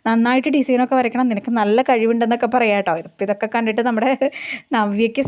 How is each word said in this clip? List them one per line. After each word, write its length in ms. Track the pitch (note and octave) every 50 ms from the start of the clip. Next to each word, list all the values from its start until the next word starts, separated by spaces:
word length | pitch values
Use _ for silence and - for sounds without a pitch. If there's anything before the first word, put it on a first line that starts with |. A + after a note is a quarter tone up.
| -
നന്നായിട്ട് 420 | A3+ A3+ A3+ A3+ A#3+ B3+ C4 B3 D4+
ഡിസൈനൊക്കെ 480 | C#4 D4 C4 - B3+ A#3+ B3+ A#3+ C4+
വരയ്ക്കണം, 320 | B3+ B3 A#3 A#3+ B3 C4 B3
നിനക്ക് 220 | A3 G3+ - -
നല്ല 320 | A#3 A#3 G#3 G#3 G#3+ A#3+ C4
കഴിവുണ്ടെന്നൊക്കെ" 680 | - C4 A3+ A3 A3+ A#3 A#3 A#3 A3+ A#3+ A#3+ B3 A#3 B3+
പറയാം 180 | B3+ A#3 G#3+
കേട്ടോ. 240 | G3+ G3+ G3 F#3+ D#3+ E3
ഇതിപ്പോൾ 260 | E3 F3 - - G3+
ഇതൊക്കെ 220 | G3 G3+ G3+ A3+
കണ്ടിട്ട് 360 | G#3+ - A#3 A3+ A3 G#3 A#3 A#3
നമ്മുടെ 300 | B3 A#3 G#3+ A3+ C4 C4+ - C4+ C#4+ - - - - - A#3+ - _ C#4+
നവ്യയ്ക്ക് 480 | A3+ G#3+ G#3 G3+ G#3 A3+ A3+ A3+ C#4 C4+